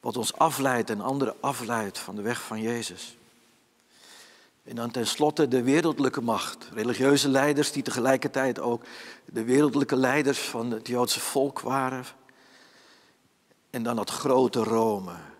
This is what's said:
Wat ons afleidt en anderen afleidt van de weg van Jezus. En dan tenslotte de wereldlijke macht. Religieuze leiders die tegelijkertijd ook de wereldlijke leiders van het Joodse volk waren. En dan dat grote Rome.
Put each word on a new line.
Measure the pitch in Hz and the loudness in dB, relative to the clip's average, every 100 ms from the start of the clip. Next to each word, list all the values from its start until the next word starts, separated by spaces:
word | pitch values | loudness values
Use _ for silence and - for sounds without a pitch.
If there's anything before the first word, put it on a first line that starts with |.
Wat | 120 123 | -4 -4
ons | 107 | -4
afleidt | - 160 143 135 123 110 | 2 0 2 0 0 0
en | 104 | -4
anderen | 107 139 165 - | -4 -2 -2 -2
afleidt | 135 127 113 117 101 - | -6 -6 -4 -4 -4 -8
van | - 104 | -12 -8
de | |
weg | 104 120 | -6 -6
van | - 110 | -6 -6
Jezus. | 113 120 110 87 - - _ _ _ _ _ _ _ _ - - - - _ _ | -4 -4 -6 -10 -16 -18 _ _ _ _ _ _ _ _ -20 -20 -20 -20 _ _
En | - 120 | -14 -8
dan | 117 | -6
tenslotte | 123 110 - 151 151 143 | -4 -4 2 2 4 2
de | 127 | 4
wereldlijke | 123 147 165 139 135 - | 4 4 2 2 0 0
macht. | 117 110 - - - | 0 0 -2 -10 -12
Religieuze | 117 110 117 131 143 139 | -6 -4 2 4 6 4
leiders | 135 143 143 143 | 4 4 2 0
die | 143 | -2
tegelijkertijd | 127 123 123 131 - 139 131 117 | -4 0 2 2 2 0 0 0
ook | - 117 - - - - | -2 -4 -6 -18 -18 -20
de | - - | -10 -6
wereldlijke | 113 131 147 131 - 131 | 2 4 4 2 0 2
leiders | 131 143 139 131 | 2 2 2 0
van | - 120 120 | -4 -4 -4
het | 110 117 | -6 -4
Joodse | 120 123 - | -2 0 0
volk | - 139 139 - | -2 0 0 -2
waren. | - 135 131 131 127 - _ _ _ - - - - _ _ _ _ _ _ _ _ | -4 -2 -2 -4 -10 -18 _ _ _ -20 -20 -20 -20 _ _ _ _ _ _ _ _
En | 127 | -6
dan | 117 117 | -2 -2
dat | 101 | -4
grote | - 135 127 123 120 | -2 4 6 6 2
Rome. | 110 113 113 101 95 85 - | 2 4 2 0 -4 -12 -16